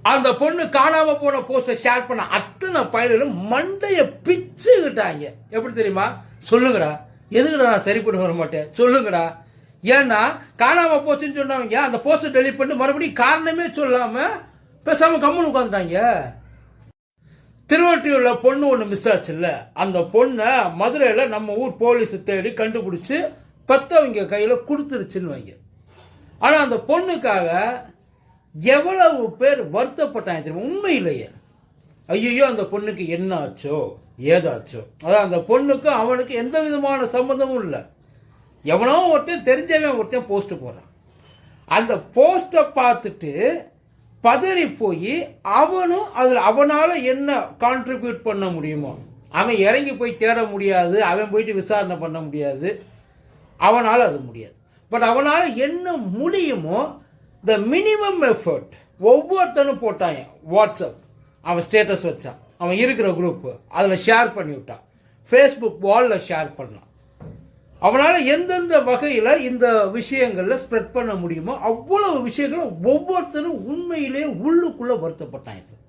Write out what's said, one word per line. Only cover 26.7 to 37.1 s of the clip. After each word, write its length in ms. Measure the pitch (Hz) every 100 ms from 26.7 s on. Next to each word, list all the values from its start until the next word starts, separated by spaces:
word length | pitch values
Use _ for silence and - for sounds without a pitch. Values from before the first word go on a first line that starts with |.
| 226
பொண்ணுக்காக 760 | - 311 370 330 254 196 170 175 214 247 - _ _ _ _ _ _ 156
எவ்வளவு 720 | 175 285 339 381 339 294 226
பேர் 380 | - 254 277 190
வருத்தப்பட்டாங்க 720 | 180 254 - 294 226 190 165
தெரியுமா? 180 | 147 160
உண்மையிலேயே, 680 | 233 381 403 285 180 131 110 - _ _ _ _ _ _ -
"ஐயையோ, 400 | 185 233 240 269
அந்த 160 | 226
பொண்ணுக்கு 440 | 190 202 208 190 170
என்ன 300 | 170 190 180
ஆச்சோ, 560 | 143 - 143 151 98 - _ -
ஏதாச்சோ." 600 | 131 175 160 120 - 123 107 _
அதான், 180 | 156 208
அந்த 140 | 196 175
பொண்ணுக்கு 500 | 170 247 285 269 302
அவனுக்கு 480 | 262 220 254 254
எந்த 260 | 247 240 311
விதமான 440 | 311 294 277 277
சம்மந்தமும் 580 | 240